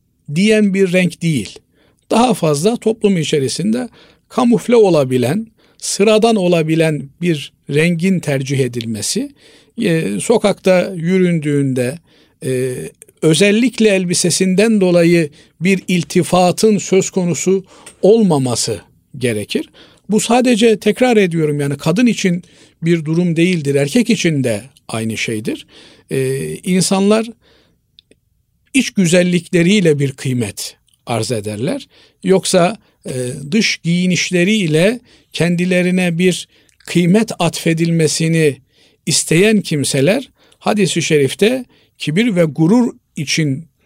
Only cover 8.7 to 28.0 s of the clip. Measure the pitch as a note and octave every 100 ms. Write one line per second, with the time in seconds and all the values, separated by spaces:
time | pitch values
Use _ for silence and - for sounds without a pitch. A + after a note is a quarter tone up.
8.7 | A#2+ A2+ G#2+ G#2+ - C#4+ - _ - _
9.7 | - A3+ E3 F3 G3+ - A#3 G#3 F3+ G3
10.7 | F#3 G3+ F#3 E3 F#3+ F3+ E3+ D3 C#3+ C#3
11.7 | B2+ B2 E3 _ _ _ _ C3 B2+ C3
12.7 | B2+ D#2 - - _ D#3 D#3+ G3+ G#3+ B3
13.7 | - G#3+ F#3+ F3+ F3+ F3+ - F#3 F#3 A3+
14.7 | G#3+ F#3 F3 E3+ E3+ D3+ - _ - F3+
15.7 | F#3+ - F3+ - F3+ D#3+ F3+ F3+ E3+ A3
16.7 | G3+ - F#3+ - - F3 D#3 - F#3+ -
17.7 | - - - F#3+ A3+ G3+ D3 B2+ A#2 -
18.7 | G2+ - _ _ C#3 B2 G#2+ G2+ A#3+ -
19.7 | - - _ - G#3+ - A#3+ B3+ A3+ A#3
20.7 | G#3+ G#3 G#3 B3+ A3 F#3 E3 D3+ D3 C#3+
21.7 | C#3+ D#3+ F3+ B3 - F#3+ F3 - _ -
22.7 | _ E3 E3+ D3+ E3 F3+ D#3+ F3 F3 C#3+
23.7 | C#3 C#3+ A#3+ A#3 A3+ E3+ D3 B2+ G#2 -
24.7 | _ - A2+ A2+ G#2+ - G#2+ A#2+ D#4 -
25.7 | - - _ - C3+ C3 C3+ D#3 - -
26.7 | F#3 E3+ F#3+ G3 A3 A3+ - _ _ _
27.7 | _ _ _